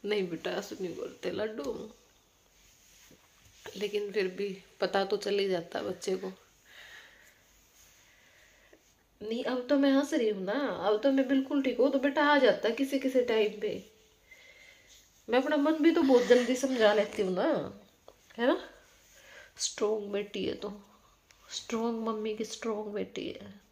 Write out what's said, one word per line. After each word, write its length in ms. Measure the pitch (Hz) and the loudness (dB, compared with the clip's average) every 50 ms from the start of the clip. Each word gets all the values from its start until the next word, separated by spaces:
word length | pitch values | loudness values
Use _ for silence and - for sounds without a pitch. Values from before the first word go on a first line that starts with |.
| - | -2
"नहीं 240 | 202 214 208 190 175 | -2 -2 -2 -2 -4
बेटा, 220 | 170 160 - 190 | -6 -6 -6 -6
ऐसे 260 | - 226 196 - - - | -6 -4 -6 -8 -10 -8
नहीं 140 | 190 175 - | -8 -8 -8
करते 340 | - - - - - - 180 | -8 -10 -12 -12 -8 -8 -8
लड्डू", 420 | - 190 214 220 214 226 285 269 220 - - - - _ _ _ _ _ _ _ _ _ _ _ _ _ _ _ _ _ _ _ - - - - - _ _ _ _ _ _ - _ - - - - | -4 -4 -6 -6 -6 -8 -8 -8 -8 -8 -10 -14 -18 _ _ _ _ _ _ _ _ _ _ _ _ _ _ _ _ _ _ _ -20 -20 -20 -20 -20 _ _ _ _ _ _ -20 _ -16 -16 -14 -10
लेकिन 340 | 190 208 202 208 208 208 202 196 | -6 -6 -4 -2 -4 -4 -2 -2
फिर 160 | 214 190 185 | -2 -2 -2
भी 200 | 180 185 202 202 190 185 - - - _ | -4 -6 -6 -6 -6 -10 -14 -20 -8 _
पता 240 | 202 185 190 196 196 | -6 -2 0 -2 -2
तो 120 | 190 214 | 0 -2
चल 220 | 196 - 202 202 202 | -4 -2 -2 -2 0
ही 100 | 196 196 | 0 0
जाता 300 | 185 170 170 170 - - | 0 -2 -4 -4 -8 -6
है 60 | - | -6
बच्चे 320 | 202 185 - - - 190 | -6 -8 -6 -4 -6 -4
को। 160 | 185 196 190 190 - _ _ _ _ _ - - - - - - - - - - - - - _ _ _ _ _ _ _ _ _ _ - _ _ _ _ _ _ _ _ _ _ - - _ _ _ _ _ - _ _ _ _ _ _ _ _ _ | -4 -6 -10 -12 -12 _ _ _ _ _ -20 -20 -20 -20 -20 -20 -20 -20 -20 -20 -20 -20 -20 _ _ _ _ _ _ _ _ _ _ -20 _ _ _ _ _ _ _ _ _ _ -20 -20 _ _ _ _ _ -20 _ _ _ _ _ _ _ _ _
नहीं, 220 | 208 214 226 240 - | -8 -6 -4 -4 -2
अब 220 | - 254 254 247 247 | -2 -2 -4 0 2
तो 100 | 294 277 | 2 4
मैं 120 | 277 277 269 | 6 6 6
हंस 200 | 269 294 277 320 | 4 2 2 0
रही 140 | 294 233 220 | 2 2 2
हूँ 140 | 208 190 190 | 0 -2 -4
ना, 140 | 185 208 277 294 240 185 170 | -4 -2 -2 -2 -2 -4 -2
अब 200 | 170 196 208 208 220 | 0 2 2 2 2
तो 100 | 277 269 | 2 4
मैं 140 | 269 269 254 | 4 2 4
बिल्कुल 340 | 277 269 269 - 302 285 269 | 2 0 2 2 0 0 0
ठीक 160 | 262 - - | 0 2 4
हूँ। 120 | 247 285 269 | 2 4 4
तो 60 | 277 | 2
बेटा 260 | 254 285 269 311 294 | 0 2 2 2 4
आ 120 | 285 294 285 | 4 6 6
जाता 320 | 262 226 190 208 - 214 233 | 6 6 4 4 0 -2 0
किसी 260 | 233 277 269 277 262 | 0 -2 -2 -2 -2
किसी 240 | 269 262 254 262 240 | -2 2 2 2 2
टाइम 360 | - 226 220 214 208 202 - | 2 2 2 2 0 -2 -4
पे, 120 | - 208 - - - - _ _ _ _ _ _ _ _ - - - - - - - - - - _ _ - - _ _ _ _ _ - | -6 -6 -6 -6 -10 -16 _ _ _ _ _ _ _ _ -20 -20 -20 -20 -20 -20 -20 -20 -20 -20 _ _ -20 -20 _ _ _ _ _ 2
मैं 100 | 226 254 | 2 2
अपना 180 | 277 302 302 294 | 4 4 2 2
मन 240 | 285 302 320 320 285 | 4 2 2 6 4
भी 80 | 330 320 | 4 6
तो 100 | - 285 | 6 4
बहुत 240 | 269 262 240 - | 6 6 6 8
जल्दी 300 | 190 247 247 240 233 262 | 8 6 6 6 4 0
समझा 360 | 254 - 269 262 240 220 208 208 | 0 0 -2 2 4 4 6 6
लेती 280 | 214 208 214 - - 202 | 4 2 0 -2 -2 -2
हूँ 120 | 185 185 | -2 0
ना, 140 | 180 220 330 294 180 - - - - - - _ _ _ - - _ _ _ - - | 0 0 0 0 0 -2 -6 -10 -16 -20 -20 _ _ _ -20 -20 _ _ _ -6 0
है 80 | 233 | 2
ना? 120 | 262 330 381 - - - - - _ _ _ _ _ - - - - - - - - _ - | 2 2 2 -2 -12 -20 -20 -20 _ _ _ _ _ -20 -20 -20 -20 -20 -20 -20 -20 _ -8
स्ट्रॉन्ग 520 | - - - - 226 208 220 220 208 202 202 | -8 -6 -4 -2 0 0 0 -2 -4 -4 -6
बेटी 320 | 202 208 208 - 208 190 | -6 -6 -6 -6 -4 -4
है 100 | - - | -4 -4
तो, 180 | - - 202 202 - - - - _ _ _ _ _ _ _ - _ _ - | -6 -8 -10 -10 -12 -18 -20 -20 _ _ _ _ _ _ _ -20 _ _ -12
स्ट्रॉन्ग 520 | - - - - 240 226 226 233 233 226 220 | -12 -12 -8 -6 -4 -2 -2 -2 -4 -4 -4
मम्मी 320 | 226 220 214 214 220 214 | -4 -4 -4 -4 -6 -4
की 80 | 214 226 | -4 -6
स्ट्रॉन्ग 480 | 214 - - - 226 214 208 214 214 202 | -8 -8 -8 -6 -6 -6 -4 -6 -6 -6
बेटी 340 | 208 196 190 - - - - | -6 -8 -8 -8 -10 -8 -8
है 240 | - - 202 202 196 202 _ _ | -10 -12 -14 -18 -20 -20 _ _